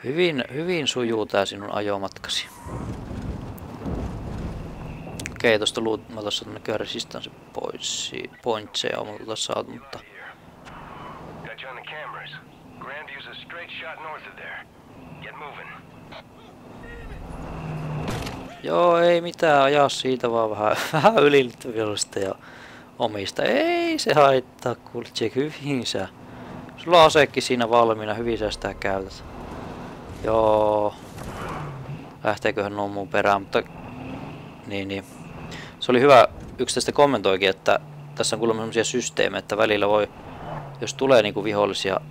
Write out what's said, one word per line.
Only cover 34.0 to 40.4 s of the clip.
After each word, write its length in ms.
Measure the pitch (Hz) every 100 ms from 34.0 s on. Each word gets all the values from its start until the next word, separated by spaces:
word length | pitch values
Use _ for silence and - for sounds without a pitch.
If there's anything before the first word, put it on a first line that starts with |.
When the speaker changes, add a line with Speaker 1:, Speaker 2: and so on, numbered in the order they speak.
| - - - - - - -
Speaker 1:
Niin, 200 | 101 98
niin. 160 | 98 95 - - - - - - -
Se 120 | -
oli 100 | 123
hyvä, 260 | 143 131 - - - -
yksi 160 | 127 -
tästä 160 | -
kommentoikin, 580 | 123 143 123 98 95 95
että 300 | 95 - 104 - - - -
tässä 200 | 113 110
on 40 |
kuulemma 220 | 113 110
semmosia 220 | 113 113
systeemejä, 560 | 107 127 117 - 98 98
että 180 | - 104
välillä 300 | 110 104 101
voi, 220 | 104 101 - - -